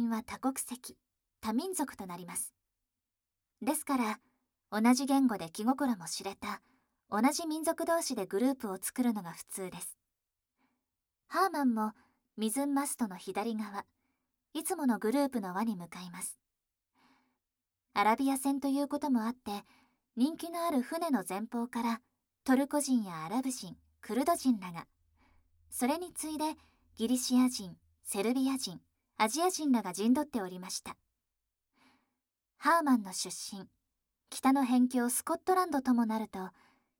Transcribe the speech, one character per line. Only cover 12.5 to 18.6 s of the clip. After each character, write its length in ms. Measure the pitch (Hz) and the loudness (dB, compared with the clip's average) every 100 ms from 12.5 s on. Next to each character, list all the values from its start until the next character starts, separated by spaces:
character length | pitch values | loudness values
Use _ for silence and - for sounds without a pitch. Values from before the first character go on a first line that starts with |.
ズ 120 | 240 | 0
ン 120 | 285 277 | 0 0
マ 100 | 285 | -2
ス 100 | - | -4
ト 120 | 220 | -4
の 100 | 180 | -6
左 380 | - 190 220 220 | -8 -4 -2 -4
側、 320 | 208 202 - _ _ _ _ _ _ | -6 -10 -12 _ _ _ _ _ _
い 100 | 302 | -6
つ 120 | 311 359 | -4 0
も 100 | 277 | 2
の 140 | 208 | 2
グ 120 | 214 | 2
ル 100 | 269 | 2
ー 80 | 277 | 2
プ 120 | 247 | -2
の 140 | 190 180 | -4 -2
輪 80 | |
に 120 | 226 190 | -2 -4
向 120 | 165 | -8
か 120 | 175 | -12
い 120 | 180 | -12
ま 100 | 175 | -10
す。 160 | - - _ _ _ _ _ _ _ _ _ _ _ _ _ _ _ 196 | -10 -12 _ _ _ _ _ _ _ _ _ _ _ _ _ _ _ 2
ア 80 | |
ラ 120 | 208 226 | 4 4
ビ 160 | 269 | 2
ア 60 | 269 | 0
船 220 | 277 | 0
と 80 | 277 | 0